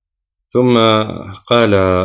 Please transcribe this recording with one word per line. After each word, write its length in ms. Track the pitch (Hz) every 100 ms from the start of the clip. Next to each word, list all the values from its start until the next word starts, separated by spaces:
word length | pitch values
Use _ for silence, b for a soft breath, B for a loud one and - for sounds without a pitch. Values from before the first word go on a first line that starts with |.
| _ _ _ _ _
ثم 280 | 123 127 120 113 110 107 90 101 98 -
قال 260 | 120 113 101 95 90